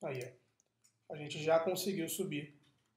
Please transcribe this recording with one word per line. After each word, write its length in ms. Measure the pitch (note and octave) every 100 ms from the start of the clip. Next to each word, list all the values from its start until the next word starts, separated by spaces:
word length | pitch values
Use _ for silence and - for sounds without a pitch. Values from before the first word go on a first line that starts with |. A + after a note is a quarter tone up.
Aí, 180 | D#3+ C3
ó. 880 | B2+ - _ _ _ _ - _ -
A 20 | D#3
gente 260 | D3 D#3
já 180 | D3+ E3
conseguiu 480 | E3 F3+ G3+ D#3+ D#3+
subir 500 | - E3 D3 D3 - _ _ _